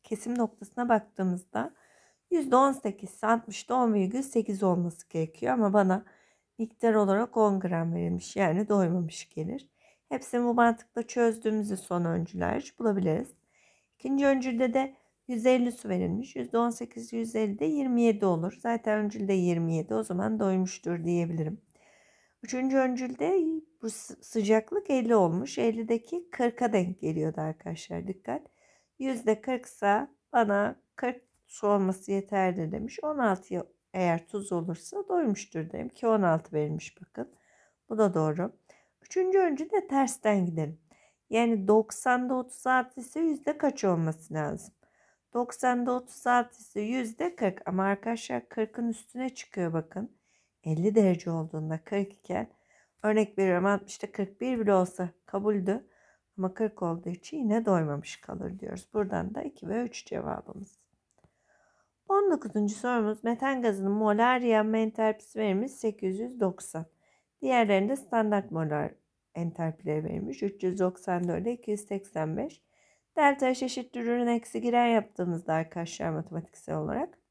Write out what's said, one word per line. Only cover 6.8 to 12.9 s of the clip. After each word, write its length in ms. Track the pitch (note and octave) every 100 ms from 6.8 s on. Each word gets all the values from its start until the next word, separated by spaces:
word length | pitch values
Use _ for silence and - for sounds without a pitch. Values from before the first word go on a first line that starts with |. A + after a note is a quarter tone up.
| A#3
olarak 420 | G#3+ G3 G3 A#3+ A3+
on 240 | G#3+ G3
gram 340 | F#3 E3+ E3
verilmiş. 420 | E3+ E3+ F3 - G3
Yani 320 | F#3 E3+ G#3
doymamış 640 | G#3 F3 F3+ E3 - -
gelir. 380 | - D#3+ C4+ - _ _ _ _
Hepsini 360 | C4 - A#3+
bu 100 | A#3+
mantıkla 480 | A#3+ A#3 A#3 - A#3
çözdüğümüzde 760 | A3+ A#3+ A#3 A3 A3 G#3+ G#3 F#3
son 280 | - F3
öncüler 720 | E3+ E3+ E3 F3+ F3 - C#4+ _
bulabiliriz. 580 | A#3